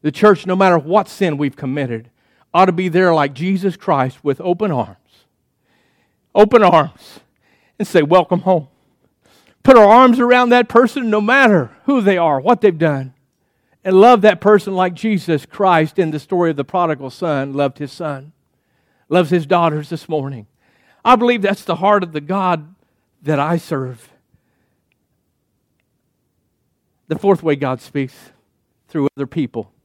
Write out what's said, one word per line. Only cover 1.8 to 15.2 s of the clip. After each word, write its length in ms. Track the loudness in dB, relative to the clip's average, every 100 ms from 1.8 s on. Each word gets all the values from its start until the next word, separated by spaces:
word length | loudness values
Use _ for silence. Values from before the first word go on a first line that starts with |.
| -6 -8 -12 _ _ _ _
ought 120 | 0 0
to 60 |
be 160 | 0 -2
there 240 | 0 0
like 200 | 0 -2
Jesus 420 | -4 -4 -4 -4 -6
Christ 460 | -4 -2 -2 -4
with 180 | -6 -4
open 300 | -4 -4 -4
arms. 540 | -4 -6 -14 _ _ _ _ _ _ _ _ _ _ _ _ _
Open 300 | 2 4 4
arms. 560 | 4 2 0 _ -20 -20 _ _ _ _ _ _
And 120 | -2
say, 140 | 0
"Welcome 380 | 2 2 2 -4
home." 280 | -2 -2 -4 _ _ _ _ _ _ _ _ _
Put 120 | 4 6
our 120 | 8
arms 320 | 6 6 2
around 300 | 2 2 2
that 180 | 2 2
person 420 | 2 2 -2 -4
no 100 | -2
matter 520 | 0 2 4 2 -2 _ -4
who 140 | 0
they 160 | 0 0
are, 200 | 0 0
what 220 | 0 2
they've 180 | 0 0
done. 360 | -2 -2 -8 _ _ _ _ _ _ _
And 180 | 0 6
love 200 | 6 6
that 200 | 4 2
person 360 | 2 2 0 -4
like 180 | -4
Jesus 500 | -4 -4 -4